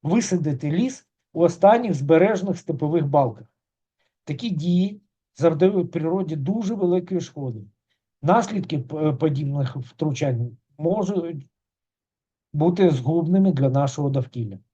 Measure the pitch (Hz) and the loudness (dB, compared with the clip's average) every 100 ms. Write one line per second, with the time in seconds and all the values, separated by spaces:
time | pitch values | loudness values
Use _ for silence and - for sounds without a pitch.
0 | 143 208 - 180 151 135 147 165 254 262 | 2 0 2 -2 -2 -4 -2 0 -2 -4
1 | _ _ _ 160 170 - 196 233 240 151 | _ _ _ 2 2 4 4 4 2 -4
2 | 139 160 190 202 190 180 - 143 147 165 | 4 4 4 2 -4 -6 -6 -6 -2 0
3 | 143 143 131 107 - _ _ _ _ _ | 2 2 0 -4 -20 _ _ _ _ _
4 | _ _ - 143 233 160 165 175 196 208 | _ _ -12 -8 -6 -4 0 2 0 -4
5 | _ _ _ _ 165 156 185 202 175 170 | _ _ _ _ 0 4 2 2 -2 -4
6 | 160 185 175 156 135 220 202 220 180 180 | -2 -2 -4 -4 -4 -2 -4 -2 0 0
7 | 180 185 - - 135 110 101 _ _ _ | -2 -6 -6 -10 -10 -10 -16 _ _ _
8 | _ _ 143 214 196 208 - 151 131 151 | _ _ 2 2 2 -6 -4 -6 -6 -2
9 | 156 131 160 139 147 143 127 139 123 _ | -2 0 -2 -2 -4 -4 -4 -6 -14 _
10 | 151 131 143 120 120 117 _ _ 156 208 | -4 -2 -2 -2 -6 -10 _ _ -2 -2
11 | 190 196 170 156 - _ _ _ _ _ | -2 -4 -6 -10 -16 _ _ _ _ _
12 | _ _ _ _ _ 147 165 180 185 139 | _ _ _ _ _ 0 0 4 4 4
13 | 123 165 165 190 196 143 135 135 139 139 | 0 0 2 4 4 2 2 2 0 -2
14 | 143 135 123 120 110 98 _ | -2 -2 -4 -6 -8 -10 _